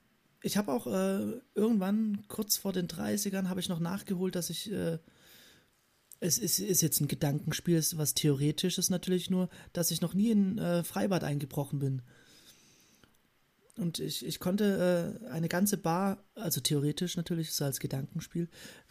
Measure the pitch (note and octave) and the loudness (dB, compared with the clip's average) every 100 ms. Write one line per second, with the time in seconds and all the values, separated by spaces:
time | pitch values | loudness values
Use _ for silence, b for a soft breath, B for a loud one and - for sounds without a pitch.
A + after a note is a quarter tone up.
0 | _ _ _ _ - G3 G#3 B3+ A3+ G3 | _ _ _ _ -2 0 2 0 0 0
1 | F#3+ G3 G#3 A3+ - - A3 A3+ F#3 G#3+ | 2 0 -2 -6 -6 0 2 4 2 2
2 | A3 G#3 - - G#3 - G3 F#3 E3+ E3 | 0 -2 -6 -8 -2 0 0 -2 -2 -4
3 | G#3 G#3 G3+ F#3+ F#3+ F#3 F3+ E3+ E3+ G3 | -2 -2 -2 -2 -2 -2 -2 -2 -2 -4
4 | - F#3 F#3 F3+ E3+ E3 - G#3 - E3 | -4 -2 -2 -2 -4 -6 -6 -2 -2 -4
5 | b b b b b b b _ _ _ | b b b b b b b _ _ _
6 | _ - F3+ - F3+ - G3 F3+ D#3 - | _ -6 0 0 0 0 2 2 4 2
7 | D3 D3 D3 D3 - - - E3 D3+ E3 | 0 0 0 0 -2 -2 2 2 2 0
8 | D3 - D#3 C#3 D3 D#3 F#3 F3 F3+ F3+ | 0 2 2 4 2 2 0 0 0 0
9 | - F#3 F3+ F#3 F#3 B B - E3 E3 | 0 0 2 0 0 B B -2 -2 0
10 | E3+ F3 A3 G#3+ F#3+ G3+ E3+ F3 E3 - | 0 2 4 6 4 2 0 0 0 0
11 | G3+ F3+ D3+ D3 C#3+ - C#3+ C#3 C3+ C3+ | 2 2 2 -2 -2 -4 -2 -2 0 -2
12 | B2 b b b b b b b b b | -6 b b b b b b b b b
13 | b _ _ _ _ _ _ - F3 D#3+ | b _ _ _ _ _ _ -4 -4 -2
14 | D#3 - - D#3+ F3+ G3 G#3 F#3+ F3+ F3 | -4 -4 -6 -4 0 2 4 4 4 2
15 | E3 - - E3 E3 F3 G3+ F#3+ E3 E3+ | 0 -6 -8 -2 0 2 2 2 0 0
16 | G3 G3 - - G#3+ - B2+ D3 C#3+ D3 | 0 -2 -8 -8 -4 -2 0 2 2 0
17 | F3 F3 E3 E3+ D#3+ - C#3+ C3+ C#3 C3+ | -2 -2 -4 -4 -2 -2 -2 -4 -4 -6
18 | C#3 E3 C#3+ E3+ E3+ B B B - | -6 -8 -6 -4 -6 B B B -10